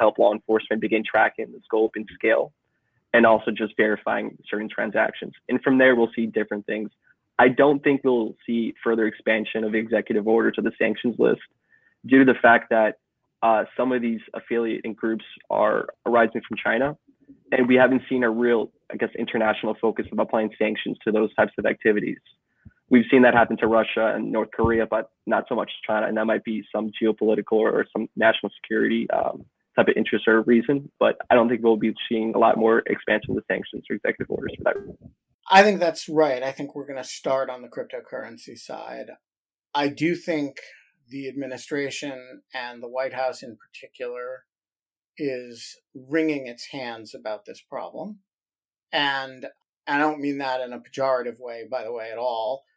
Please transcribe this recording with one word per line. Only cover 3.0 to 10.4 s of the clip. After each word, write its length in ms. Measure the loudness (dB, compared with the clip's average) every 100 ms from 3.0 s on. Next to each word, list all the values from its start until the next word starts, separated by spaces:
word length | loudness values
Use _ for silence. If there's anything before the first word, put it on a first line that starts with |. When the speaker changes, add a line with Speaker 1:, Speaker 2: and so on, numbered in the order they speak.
| _
Speaker 1:
and 100 | 4
also 280 | 6 6 2
just 240 | -4 -4 0
verifying 600 | 0 0 -2 -4 -6 -10 -10
certain 180 | -8 -6
transactions. 640 | -6 -4 -2 -2 -4 -14 -14 -6
And 140 | -2
from 160 | 2 6
there, 160 | 6
we'll 160 | 6 2 0
see 100 | -4
different 400 | -2 -4 -6 -6
things. 240 | -8 -8 -14 _ _ _ 2
I 120 | 4
don't 340 | 6 4 4
think 160 | 2 0
we'll 320 | 2 0 0 -6
see 300 | -4 -2 -4 -4
further 240 | -2 0 0
expansion 560 | -2 -2 -2 -2 -4
of 80 | -2
the 80 | -2
executive 480 | 0 -2 0 -2 2
order 240 | 2